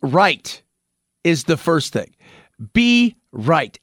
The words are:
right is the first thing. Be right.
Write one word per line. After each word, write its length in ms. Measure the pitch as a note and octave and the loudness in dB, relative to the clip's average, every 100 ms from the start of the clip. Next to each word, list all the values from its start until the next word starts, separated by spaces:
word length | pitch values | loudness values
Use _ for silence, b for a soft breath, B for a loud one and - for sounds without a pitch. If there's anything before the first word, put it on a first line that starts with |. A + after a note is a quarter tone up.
right 600 | C3+ E3 G3 C3 - - _ _ _ _ _ _ | -2 2 2 0 -8 -18 _ _ _ _ _ _
is 200 | F3 D#3+ | -2 -2
the 120 | - D#3 | 0 -2
first 360 | - D#3+ - | 0 -2 -2
thing. 220 | A2 - _ b b b b G#2+ | -6 -8 _ b b b b -4
Be 440 | A#3+ A#3+ A#3+ A#3+ - _ | 0 2 4 2 -2 _
right. 460 | - A2+ D#3+ A#2 - | -6 0 0 -2 -10